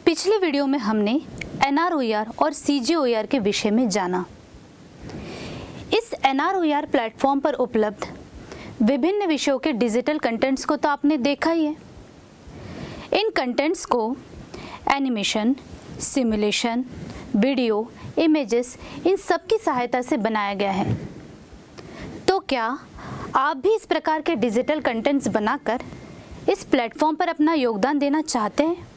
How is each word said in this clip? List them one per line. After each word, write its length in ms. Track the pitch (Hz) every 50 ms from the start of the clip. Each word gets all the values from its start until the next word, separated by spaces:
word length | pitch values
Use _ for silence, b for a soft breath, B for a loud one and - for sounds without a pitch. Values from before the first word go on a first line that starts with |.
| -
पिछले 340 | 339 320 - - 370 440 415
वीडियो 280 | 370 320 269 285 285
में 120 | 269 269 269
हमने 420 | 220 202 220 214 208 202 240 311 - - - - - - - - -
एनआरओईआर 640 | 277 277 294 330 359 349 294 254 220 214 208 220 220 - -
और 100 | 285 311
सीजेओईआर 760 | 302 - - - 285 285 233 254 330 330 277 247 233 220 220
के 120 | - - 262
विषय 320 | 196 208 196 - - 214
में 180 | 208 233 262 220
जाना। 380 | 180 208 185 180 185 185 180 - - - - - - - - - - - - - - - B B B B B B B B B B B B B B B B B B -
इस 200 | 440 466 - - - -
एनआरओईआर 640 | 269 269 269 302 359 392 381 339 302 294 285 311
प्लेटफॉर्म 540 | 294 - 269 226 220 - - - 269 277 277
पर 120 | - 311
उपलब्ध 640 | 277 - 254 - - 220 214 214 208 - - - - - - - - - B B B B B B B B
विभिन्न 440 | 220 214 277 262 240 339 403 415 403
विषयों 320 | 349 302 262 - 294 269 262
के 140 | - 320
डिजिटल 460 | 285 208 247 233 208 247 247 294 302 302
कंटेंट्स 460 | - 240 226 220 - 269 269 262 -
को 120 | - 302
तो 120 | 285 - 302
आपने 280 | 285 - - 285 311
देखा 340 | 277 233 285 285 - - 320
ही 140 | 330 330 311
है। 120 | 294 311 - - - - - - - - - - - - - - - B B B B B B B B B B B B
इन 180 | - 370 427 440
कंटेंट्स 540 | 440 - 269 247 233 - 277 320 359 - -
को 320 | - 247 247 214 226 269 - - - - - - B B B B B B B B - 277
एनिमेशन, 600 | 277 277 262 240 208 202 - - 220 214 233 277 - - - - - - - - -
सिमुलेशन, 840 | - - - 285 247 226 214 208 214 208 202 - - 233 226 240 254 - B B B B B B B B -
वीडियो, 560 | 202 214 269 277 254 247 226 208 208 226 - B B B B B -
इमेजेस, 600 | 320 330 302 311 269 190 226 240 247 - - B B B B 285 B
इन 100 | 349 392
सब 300 | 381 - - 359 339 -
की 120 | - 440 427
सहायता 440 | - 330 285 247 247 240 - 247
से 140 | 247 254 320
बनाया 380 | 254 196 226 220 214 202 202 202
गया 180 | 196 202 196
है। 220 | 190 185 202 226 - - - - - - - - - - - - - - - - - B B B B B B B B B - -
तो 100 | 370 392
क्या 400 | 392 - 269 247 226 226 269 - - - B B B B B B B B -
आप 220 | 262 262 294 320
भी 200 | 269 - 392 440
इस 100 | 427 -
प्रकार 340 | - 339 311 - 320 311 311
के 140 | 302 - 330
डिजिटल 460 | 233 220 240 202 240 254 262 302 311
कंटेंट्स 480 | - 269 233 226 220 277 285 277 - 226
बनाकर 540 | 185 220 208 214 262 285 - - 220 254 - B B B B B B B B B B B - -
इस 140 | 403 - -
प्लेटफॉर्म 520 | - - 262 233 226 - - 302 311 311
पर 120 | 302 359 339
अपना 240 | 320 - 302 311
योगदान 460 | 330 302 254 240 226 196 202 269 302 285
देना 240 | 285 285 285 311
चाहते 420 | 302 - - 247 214 - - - 285
हैं? 240 | 320 349 359 - - -